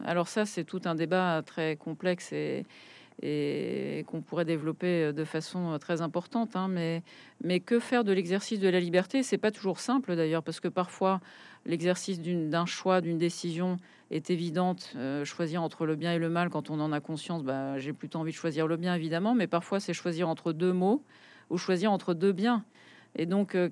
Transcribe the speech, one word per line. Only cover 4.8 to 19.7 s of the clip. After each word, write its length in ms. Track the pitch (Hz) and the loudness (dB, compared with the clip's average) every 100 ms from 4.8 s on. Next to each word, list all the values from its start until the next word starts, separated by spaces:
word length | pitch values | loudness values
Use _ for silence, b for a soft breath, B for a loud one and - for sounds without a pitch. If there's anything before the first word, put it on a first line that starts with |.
| 180 175 151 | 0 2 2
euh, 60 | |
de 120 | 147 | 0
façon, 500 | 156 160 - 180 170 | -4 -4 -4 -4 -2
euh, 40 | 151 | -4
très 240 | - 165 | -2 -2
importante, 540 | 165 175 - 233 220 185 | -2 -4 -2 -2 -2 -2
hein, 120 | 190 | -2
mais, 360 | 180 165 165 B B B - | 0 0 -2 B B B -8
mais 160 | 175 180 | -2 0
que 200 | - 233 | 2 0
faire 240 | 233 247 | 2 2
de 80 | 208 | 4
l'exercice 480 | 190 170 196 - 214 | 2 2 -2 0 2
de 100 | 190 | 4
la 100 | 180 | 4
liberté ? 440 | 175 180 185 269 | 4 2 4 0
C'est 140 | 254 202 | 2 2
pas 140 | 214 | 0
toujours 280 | 208 190 165 | 0 -2 -2
simple, 360 | - 269 208 170 | 0 0 2 2
d'ailleurs, 280 | 156 165 | 2 2
parce 160 | 160 - | -2 -4
que 80 | 175 | -2
parfois, 540 | 185 180 - 190 185 B B B B - | 0 -2 0 2 2 B B B B -4
l'exercice 540 | 165 175 180 - 175 | 0 2 2 -2 -4
d'une, 300 | 165 175 156 | -2 0 2
d'un 160 | 165 175 | 0 0
choix, 360 | - 190 185 | 0 2 4
d'une 160 | 170 165 | 2 2
décision 600 | 170 - 175 165 185 180 B B B | 0 0 -4 -2 -2 -2 B B B
est 180 | 160 156 | -6 -2
évidente. 640 | 175 170 165 180 180 - 135 | -2 0 0 0 0 -6 -6
Euh, 300 | 135 143 143 | -4 -4 -4
choisir 360 | - 165 175 | -4 -2 -2
entre 240 | 160 - 160 | -4 -2 -2
le 100 | 156 | 0
bien 180 | 170 | 0
et 60 | 170 | 0
le 100 | 165 | 0
mal, 200 | 170 175 | 0 0
quand 200 | 156 147 | -2 -4
on 100 | 156 | -2
en 120 | 156 | 0
a 80 | 147 | -2
conscience, 440 | 147 151 - 170 | -4 -8 -4 -4
bah, 340 | 131 135 135 139 | -2 -2 -4 -4
j'ai 160 | 139 | -6
plutôt 260 | - - 165 | -8 -8 -4
envie 120 | 160 | -4
de 60 | 156 | -4
choisir 300 | 170 151 160 | -2 0 0
le 100 | 165 | 0
bien, 180 | 180 175 | 0 0
évidemment, 400 | 156 165 214 247 | 0 0 2 2
mais 120 | 170 | 2
parfois, 320 | 170 - | 0 0